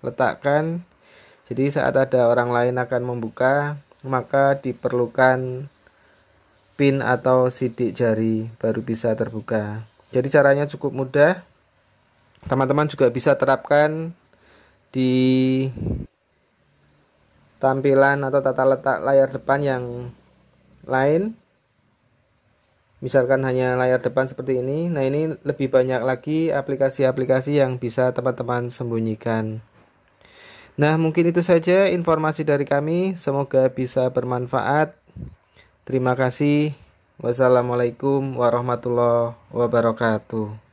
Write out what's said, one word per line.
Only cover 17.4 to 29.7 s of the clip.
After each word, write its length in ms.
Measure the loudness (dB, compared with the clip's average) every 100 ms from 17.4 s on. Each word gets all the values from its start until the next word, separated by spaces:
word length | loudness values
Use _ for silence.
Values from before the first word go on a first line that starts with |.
| _ _
tampilan 720 | -2 0 2 4 4 2 0
atau 160 | 0
tata 240 | 0 2 2
letak 320 | 2 0 -2
layar 320 | 2 2 2
depan 280 | -2 -2 0
yang 200 | 0 -4 -6 -10 -12 -16 _ _ _ _ _ _
lain. 480 | -4 0 2 0 -2 -8 _ _ _ _ _ _ _ _ _ _ _ _ _ _ _ _
Misalkan 480 | 0 2 2 2 2
hanya 320 | 0 0 2
layar 240 | 2 2
depan 240 | 0 -2 -2
seperti 320 | -4 -4 -2
ini. 320 | -2 -4 -4
Nah, 160 | -2 -2
ini 240 | 0 -2 -4 -6
lebih 240 | -4 0
banyak 320 | 2 2 0
lagi 480 | -2 -4 -2 -2 0
aplikasi-aplikasi 1120 | -2 -4 -2 -2 2 0 0 0 0 2 0
yang 160 | 2 0
bisa 320 | -6 0 0
teman-teman 640 | 0 -4 -4 -4 -4 -4
sembunyikan. 880 | -8 -4 -2 -2 -4 -4 -2 -4 -8 -14